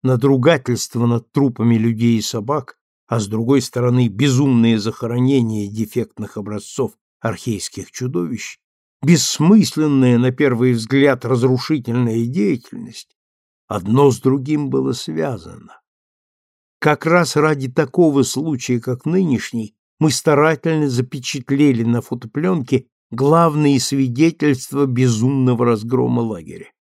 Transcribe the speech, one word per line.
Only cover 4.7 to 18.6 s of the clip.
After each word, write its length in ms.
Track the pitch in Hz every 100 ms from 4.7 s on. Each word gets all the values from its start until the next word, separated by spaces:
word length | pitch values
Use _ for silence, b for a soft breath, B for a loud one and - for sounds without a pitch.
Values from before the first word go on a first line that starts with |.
| 113
захоронения 920 | 104 - 117 120 127 139 113 110 101
дефектных 680 | 107 107 120 113 - 104 -
образцов 560 | 101 104 - - 127 _ _ _
архейских 720 | 117 101 - 101 - - 90
чудовищ, 640 | - 127 87 87 113 - - _ _ _ _
бессмысленная, 1160 | - 170 - - 156 214 - - 151 139 127 120
на 140 | 127
первый 400 | 127 143 120 127
взгляд, 520 | 120 110 135 139 127
разрушительная 1000 | 120 123 127 127 - 156 120 120 120 113 117
деятельность, 920 | 151 202 127 - - - - - _ _ _ _ _ _
одно 420 | 104 92 123 143
с 100 | 127
другим 500 | 131 139 135 151 143
было 220 | 135 135
связано. 880 | 123 - 160 156 113 82 - - - _ _ _ _ _ _ _ _ _ _
Как 260 | 151 147 160
раз 300 | 175 160 151
ради 340 | 156 151 131
такого 520 | 127 143 - 165 139
случая, 560 | 127 127 160 135